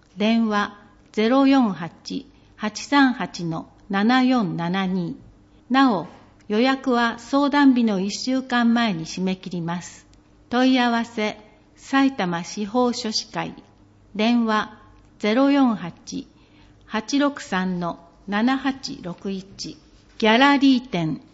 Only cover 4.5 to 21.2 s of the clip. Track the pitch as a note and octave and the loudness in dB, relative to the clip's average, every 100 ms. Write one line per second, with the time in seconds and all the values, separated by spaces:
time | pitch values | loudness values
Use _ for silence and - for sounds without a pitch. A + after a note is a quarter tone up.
4.5 | D#3+ E3+ F#3+ F#3+ F#3 E3 - - - _ | -2 -4 -2 -2 -2 -4 -8 -16 -20 _
5.5 | _ - B3+ C4+ F#3+ F3 - - _ - | _ -2 2 2 2 -4 -14 -20 _ -4
6.5 | G#3+ C4 C4+ C4+ A#3+ A#3 A3+ - C#4 C#4+ | 0 2 0 0 0 0 -4 -4 0 2
7.5 | C#4+ C#4 B3 A3+ F#3+ G3+ - B3+ C4 C4 | 4 4 4 2 0 -4 -6 -4 -4 -2
8.5 | A#3+ A#3 A#3 A#3 E3+ D#3+ - F#3 F#3 F#3 | 0 2 2 0 -2 -6 -4 -4 -4 -6
9.5 | F3 E3 F3+ - - - - _ _ _ | -8 -6 -8 -10 -20 -20 -20 _ _ _
10.5 | B3 C4 C4 A#3+ A#3 A#3 - G#3+ - - | 0 2 2 2 0 -4 -6 -6 -8 -18
11.5 | _ _ _ - C4+ C4+ C4+ F3+ E3+ F3 | _ _ _ -2 2 2 0 -4 -4 -8
12.5 | - G#3 B3 B3 A#3+ A3 A3 - F3 E3 | -10 -4 0 0 -2 -4 -6 -6 -8 -8
13.5 | - - _ - _ _ G3+ A3 A#3+ A3+ | -12 -20 _ -20 _ _ -2 0 2 2
14.5 | G#3+ - - - - _ - G#3 A3+ C#4 | -2 -4 -12 -20 -20 _ -6 0 2 4
15.5 | C#4 B3+ G3+ E3+ - - F3+ - _ _ | 4 2 0 -8 -14 -14 -14 -14 _ _
16.5 | - - - - G#3+ A3 C#4 C#4+ C#4+ - | -20 -20 -20 -8 -8 -2 0 0 -2 -6
17.5 | F#3 F#3 F3 E3+ - - - - G3+ A#3+ | -4 -2 -4 -6 -8 -16 -18 -6 0 0
18.5 | C4+ C#4 C4+ - - E3+ E3+ G3 F#3+ - | 0 -2 -6 -10 -12 -12 -10 -10 -10 -12
19.5 | - D#3+ - _ - _ - G#3+ A3+ C#4 | -14 -16 -16 _ -20 _ 0 4 6 6
20.5 | C#4+ C4+ B3+ B3+ F3 D#3+ - | 6 4 4 0 -4 -2 -4